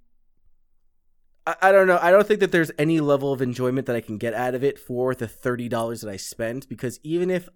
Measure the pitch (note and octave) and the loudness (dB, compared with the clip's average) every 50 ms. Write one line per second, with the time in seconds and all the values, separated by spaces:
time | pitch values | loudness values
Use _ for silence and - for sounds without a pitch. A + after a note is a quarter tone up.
0 | _ _ _ _ _ _ _ _ _ _ _ _ _ _ _ _ _ _ _ _ | _ _ _ _ _ _ _ _ _ _ _ _ _ _ _ _ _ _ _ _
1 | _ _ _ _ _ _ _ _ - D#3 E3 - F#3 F#3+ G3 G3 F#3+ F#3 F3+ E3+ | _ _ _ _ _ _ _ _ -8 -8 -2 2 4 6 6 6 6 6 4 4
2 | D#3+ F3 F#3 G3+ G3+ G3+ G#3+ G#3 G3 F3 E3 F3 D#3+ D3+ - - D3+ D#3+ E3 D#3+ | 4 6 6 6 6 4 2 0 2 2 2 2 0 0 -2 -2 0 0 0 2
3 | D3 C#3+ C#3+ C3+ C3+ C#3 C#3 B2 C3+ B2 A#2+ A#2+ B2+ B2+ B2+ C3+ B2+ - A#2+ A#2 | 2 2 2 2 2 -2 -2 -2 -2 -4 -2 -2 -2 -2 -2 -2 -2 -2 -4 -4
4 | A2+ - A2 G#2 A2+ A#2 G#2+ A2+ B2 B2+ B2+ B2+ C3 C#3+ C3+ - - - B2 B2 | -6 -8 -8 -6 -6 -4 -4 -4 -4 -4 -2 -2 -2 -2 -2 -4 -8 -8 -4 -2
5 | B2+ B2+ B2+ - A#2 G#2+ - - - C3 B2 A#2+ A#2+ A#2 A#2 A2+ A#2 A#2 A#2+ A2+ | -2 -2 -2 -4 -6 -10 -10 -6 -6 -4 -4 -4 -4 -4 -4 -4 -4 -4 -6 -8
6 | - G#2 G2 F#2+ - - - - A#2 A2+ A#2+ C3+ - - A#2+ G#2 - B2 A2+ - | -10 -12 -12 -12 -12 -12 -10 -8 -8 -6 -8 -8 -12 -14 -10 -8 -8 -8 -8 -10
7 | - D3+ D#3+ F3 F3+ F#3 F#3 F3 F3+ - _ | -8 -6 -4 -4 -2 -2 -4 -4 -6 -8 _